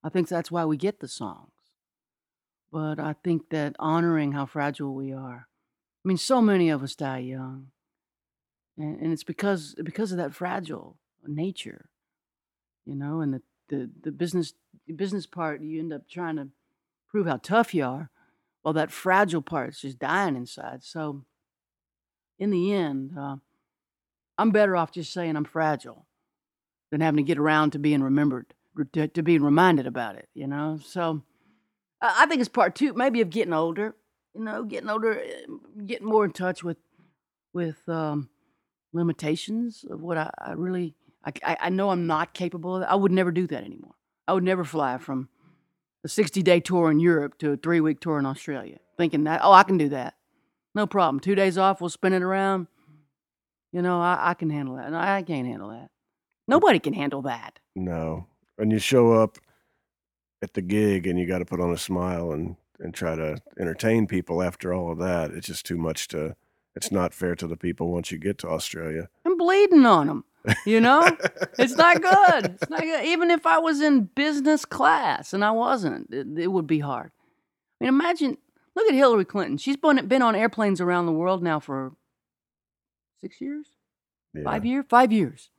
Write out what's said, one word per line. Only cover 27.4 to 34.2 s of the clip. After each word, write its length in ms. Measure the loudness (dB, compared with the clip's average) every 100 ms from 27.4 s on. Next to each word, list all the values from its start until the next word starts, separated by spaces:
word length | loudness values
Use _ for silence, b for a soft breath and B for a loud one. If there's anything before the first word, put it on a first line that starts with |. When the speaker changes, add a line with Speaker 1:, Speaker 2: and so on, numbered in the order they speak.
| 2 4 2
Speaker 1:
to 60 | 0
being 240 | 0 2
remembered, 520 | 2 2 2 0 -10 _ _
re-, 120 | -8 -6
to, 160 | -2 -4
to 140 | -2
being 200 | 2 4
reminded 440 | 6 6 6 4 0
about 300 | -6 -8 -10
it, 120 | -18
you 120 | -14 -10
know? 320 | -6 -6 -8
So, 380 | -10 -4 -4 -4 -8 _ _ _ _ _ _ _
I, 220 | -2 4
I 20 | 4
think 140 | 4
it's 80 | 0
part 260 | 2 0
two, 180 | 2 -2
maybe, 280 | 0 0 2
of 100 | 0
getting 240 | 0 -2
older, 400 | 0 -2 -4 -8 -10 _ _